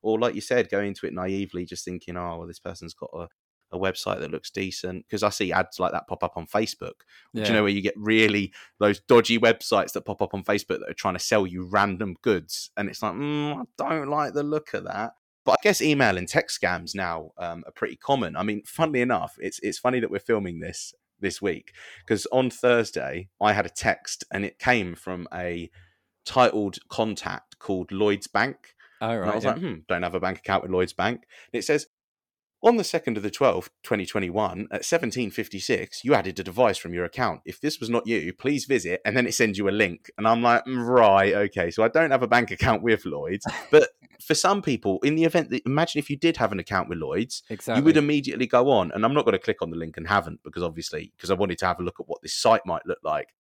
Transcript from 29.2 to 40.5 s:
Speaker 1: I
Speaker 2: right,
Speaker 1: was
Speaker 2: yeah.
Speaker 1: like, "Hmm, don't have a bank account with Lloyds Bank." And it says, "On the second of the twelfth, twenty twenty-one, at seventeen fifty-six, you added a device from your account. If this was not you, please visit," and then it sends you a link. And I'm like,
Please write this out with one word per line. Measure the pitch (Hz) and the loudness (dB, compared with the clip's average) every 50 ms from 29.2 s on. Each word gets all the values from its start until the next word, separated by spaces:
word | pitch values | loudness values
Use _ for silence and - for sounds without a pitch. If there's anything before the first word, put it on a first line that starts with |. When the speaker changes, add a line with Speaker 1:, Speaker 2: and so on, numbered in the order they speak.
| 90 | -2
Speaker 1:
I | |
Speaker 2:
right, | 107 107 | -2 -2
Speaker 1:
was | 110 - | 0 0
Speaker 2:
yeah. | 135 | -2
Speaker 1:
like, | - - | -2 -2
"Hmm, | 185 160 101 78 - - | -4 -8 -8 -8 -6 -4
don't | 90 87 | -2 -2
have | 90 87 90 | -2 -2 -4
a | 90 | -2
bank | 87 92 92 - | -2 -4 -4 -4
account | - - 98 95 | -4 -2 -2 -2
with | - 95 | 0 0
Lloyds | 90 90 92 90 | 0 0 0 0
Bank." | - - 90 107 123 117 _ _ - - - _ | -2 -2 -2 -2 -2 -4 _ _ -20 -20 -14 _
And | - 120 | -8 -4
it | - | 0
says, | - 151 151 - - _ _ _ _ _ _ _ _ _ _ _ _ _ _ | 0 0 0 -2 -6 _ _ _ _ _ _ _ _ _ _ _ _ _ _
"On | - 220 240 | 4 4 6
the | 226 180 | 4 2
second | - - 165 - 127 113 | 0 -2 -2 0 -2 -4
of | 107 | -2
the | 98 104 | -4 -4
twelfth, | - - 139 123 90 90 - - _ _ | 0 2 2 4 2 2 -2 -10 _ _
twenty | - - 117 104 92 | -4 -2 -2 -2 -2
twenty-one, | - - 107 95 87 85 107 107 90 87 92 107 - | -2 -4 -2 -2 -2 -2 -2 -2 -2 -2 -6 -8 -6
at | - - - | -6 -6 -4
seventeen | - 170 165 - 117 - 127 120 101 | -2 -2 0 0 -2 -4 -4 -6 -4
fifty-six, | - - 107 - - 95 - - 120 87 92 - - - | -4 -6 -8 -8 -8 -6 -2 -2 -2 -2 -2 -6 -12 -4
you | - 123 147 | 0 2 2
added | 107 92 95 82 - | 2 2 0 -6 -8
a | |
device | 90 92 90 113 127 110 95 - | -8 -4 0 2 4 4 2 0
from | - 87 87 | -4 -8 -6
your | 87 90 | -4 -6
account. | 87 - - 123 104 80 - - | -4 -4 -2 -2 -2 -4 -6 -10
If | - - - | -14 -10 -6
this | - 151 147 - | -6 -6 -6 -6
was | 123 113 | -4 -2
not | 117 117 - | -2 -2 0
you, | 107 117 98 76 87 | 0 -2 -2 -4 -6
please | - - - 135 147 135 - | -8 -6 -4 -2 -2 -2 -2
visit," | - 135 117 80 82 90 - - | 0 0 0 0 -2 -4 -4 -2
and | 101 104 | -2 0
then | 131 123 | 0 0
it | 101 - | 0 2
sends | - 120 107 98 95 | 2 2 2 2 0
you | 101 98 | 0 0
a | |
link. | 98 107 107 90 85 - _ - - - | 2 2 2 0 -2 -6 _ -14 -6 0
And | 107 | 2
I'm | 113 117 117 | 2 4 4
like, | 120 120 | 4 4